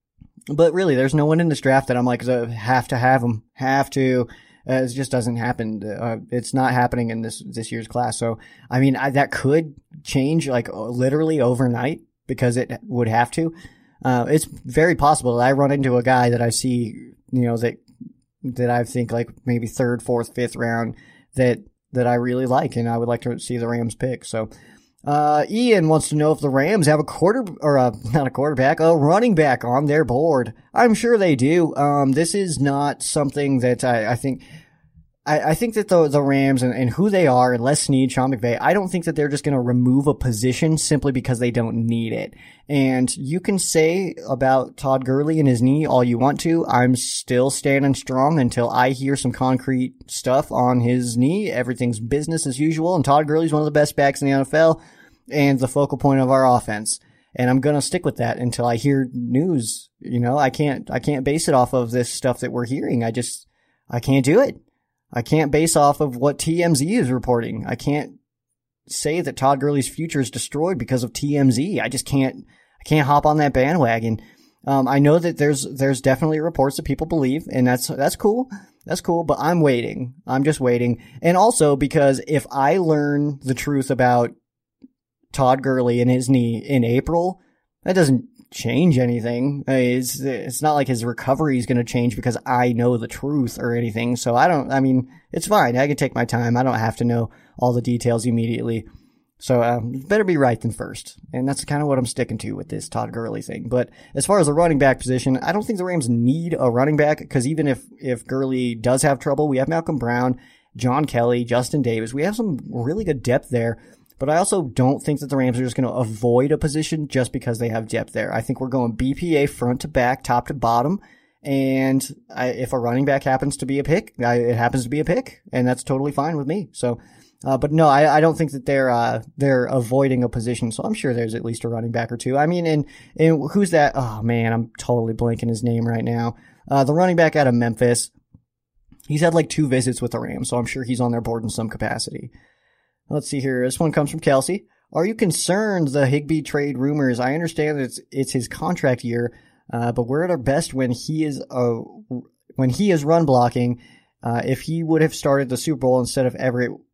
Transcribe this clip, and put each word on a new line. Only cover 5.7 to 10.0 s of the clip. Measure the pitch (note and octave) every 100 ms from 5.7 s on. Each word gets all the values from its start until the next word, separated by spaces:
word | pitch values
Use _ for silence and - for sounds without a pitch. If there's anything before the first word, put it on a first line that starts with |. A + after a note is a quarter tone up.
| G#2+
Uh, | G#2+ G2+ A#2 A2 -
it's | B2 A2+
not | C3+ C3
happening | B2 B2 B2 A#2
in | A2+
this, | A2+ - C3+
this | A#2 A2
year's | A#2 A2
class. | B2 A#2+ A2
So, | A#2 A2+ - - -
I | B2+
mean, | C3+ C3
I, | C3+
that | C3+ C#3
could | - C3 D3+ D#3+ - _ -